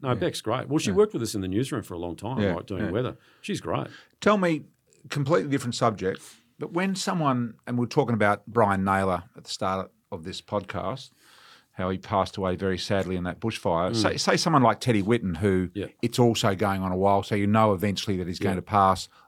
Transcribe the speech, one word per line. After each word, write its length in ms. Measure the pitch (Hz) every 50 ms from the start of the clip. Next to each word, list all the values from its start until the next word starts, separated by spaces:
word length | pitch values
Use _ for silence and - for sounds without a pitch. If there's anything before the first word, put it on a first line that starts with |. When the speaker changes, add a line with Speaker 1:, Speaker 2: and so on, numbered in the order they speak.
Speaker 1:
no, 80 | - 131
Speaker 2:
yeah. 40 | 123
Speaker 1:
Beck's 260 | 101 180 - - -
great. 260 | - 107 117 127 110
Well, 120 | 131 139 156
she 100 | - -
Speaker 2:
Yeah. 80 | 185
Speaker 1:
worked 160 | 196 214 208 -
with 80 | 147
us 140 | 117 - -
in 60 | 101
the 60 | 95
newsroom 360 | 92 92 104 135 131 151 113 -
for 100 | - 90
a 40 | 85
long 160 | 87 87 82
time, 240 | - 98 110 135 110
Speaker 2:
Yeah, 140 | 104 98 85
Speaker 1:
like, 100 | 87 -
doing 200 | - 101 87 107
Speaker 2:
yeah. 60 | 95
Speaker 1:
weather. 240 | 90 117 127 107 - - _ _ _ _
She's 200 | - - 196 123
great. 260 | - 80 95 135 - - - - - _ _ _
Speaker 2:
Tell 180 | - - -
me, 260 | 202 185 170 160 147 147 - _ _ _ _ _ _ _ 143
completely 400 | - 143 143 139 170 190 175 147
different 260 | 135 135 120 123 117
subject, 440 | - 131 117 107 90 92 92 - - - - - _ _ _ _ -
but 140 | 143 - 180
when 220 | 170 185 196 190
someone, 580 | 185 - 202 190 175 156 139 127 123 120 113 - _ _
and 120 | - 123
we're 80 | 120 120
talking 280 | 117 - 151 135 113 120
about 320 | 104 104 101 101 101 _
Brian 360 | - 101 117 107 101 98 95 95
Naylor 400 | 98 98 95 95 95 90 87 - - _
at 80 | - -
the 40 | -
start 400 | - - 107 95 95 95 95 - _ _ _ _
of 140 | 101 85 80
this 160 | 92 87 -
podcast, 680 | - - 107 104 92 - - 95 - 110 131 135 - - _ _ _ _ - - - - - - _ _ _
how 180 | - 92 92
he 60 | 95 92
passed 380 | - - 110 98 92 - -
away 180 | - 95 92 90
very 220 | 87 98 95 92
sadly 380 | 87 - - 107 98 92 90 92
in 80 | 90 90
that 160 | 90 87 -
bushfire. 520 | - 113 - - - 101 85 82 87 -
Speaker 1:
Mm. 40 | 117
Speaker 2:
Say, 220 | 113 104 180 147
say 180 | 147 - 196 196
someone 280 | 170 - 175 160 139 123
like 160 | 113 107 -
Teddy 240 | - 131 117 104 92
Whitten, 340 | 101 120 117 - 95 85
who 320 | 76 104 101 95 92 92 87 -
Speaker 1:
Yeah. 100 | 101 90 - - _
Speaker 2:
it's 160 | - 110 -
also 380 | - 123 117 110 - - 107 98
going 260 | 90 107 98 98 95
on 100 | 95 92
a 60 | 92
while, 240 | 92 98 101 98 101
so 140 | 98 - 117
you 100 | 101 101
know 280 | 101 104 110 110 107 98
eventually 440 | 87 104 104 95 - - 110 98
that 80 | 90 90
he's 140 | 85 90 -
going 160 | 101 101 95
Speaker 1:
Yeah. 60 | 90
Speaker 2:
to 20 | -
pass. 440 | - 110 101 98 95 95 92 - - _ _ _